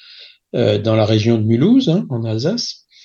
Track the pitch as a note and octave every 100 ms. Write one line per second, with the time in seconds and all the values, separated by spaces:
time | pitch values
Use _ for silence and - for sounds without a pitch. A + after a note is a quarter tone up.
0 | - - - _ _ - A2 G#2 G#2+ A2
1 | G#2 G#2+ G#2+ A2+ G#2+ A#2 F3 C4 A#3+ F3
2 | A#3 A#2+ A2+ A2 D3 A#3+ - - _ _